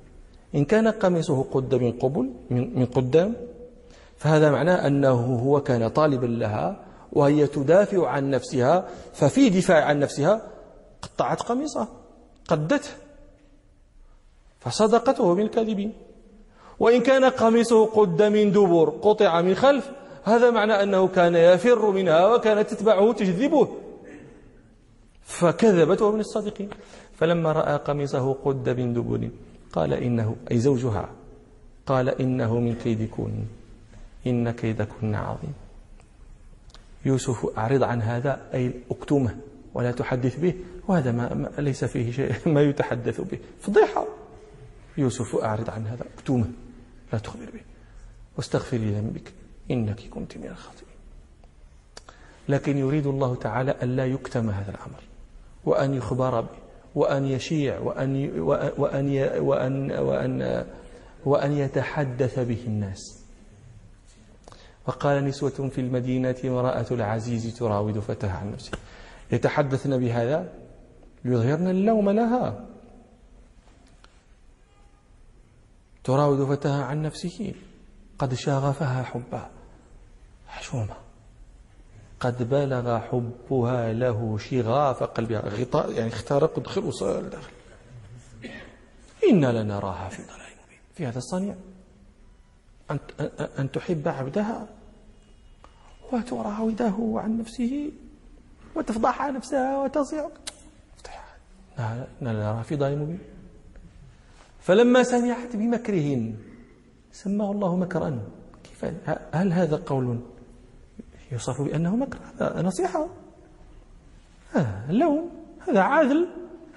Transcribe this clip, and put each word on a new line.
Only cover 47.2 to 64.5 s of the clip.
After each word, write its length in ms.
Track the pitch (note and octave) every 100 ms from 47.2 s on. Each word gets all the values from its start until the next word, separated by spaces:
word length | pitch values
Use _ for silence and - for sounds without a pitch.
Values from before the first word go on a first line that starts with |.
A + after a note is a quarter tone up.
| - A3+ A#3
به، 60 | A#3 - - - - - - - -
واستغفري 540 | - C#3 - B2 G#2+
لذنبك، 420 | G2+ G#2+ - - - - - -
إنك 300 | B2+ G#2+ G#2 -
كنت 260 | - - -
من 100 | -
الخاطئين". 420 | - - - - - - - - - - - - - - - - - - - -
لكن 300 | C#3 C#3+ C#3
يريد 280 | C3+ D3+ C#3+
الله 280 | C3+ C3+
تعالى 400 | B2 A#2 A2 C3 -
ألا 240 | B2 B2+ C3
يكتم 440 | C3+ - B2+ A2+
هذا 200 | G2 G2
الأمر، 300 | - - C#2 - - - - - -
وأن 300 | - - C#3
يخبر 460 | C3+ A2 B2+ B2+ A#2+
به، 80 | - - - - -
وأن 300 | D3+ C#3+ C#3
يشيع، 540 | C#3 C3 - D#3+ C#3 G2+
وأن 380 | A#2+ - C3+ C3+
ي-، 240 | C#3 D#3
وأ-، 400 | D#3+ C#3+ C#3+ -
وأن 280 | C#3+ C#3 C#3
ي-، 300 | C3+ C#3 -
وأن، 540 | C#3+ C#3 C3 C3+ C#3
وأن، 760 | D3+ C3+ C3+ C3 C3 F2+ A#2+ A#2+ - - - - -
وأن 280 | C#3 C#3+ C#3+
يتحدث 840 | D3 C#3 D3 B2 - C#3 B2 B2+ -
به 260 | A#2+ A#2 A#2+
الناس. 580 | G#2 G2+ F#2 - - - - - - - - - - - - - - -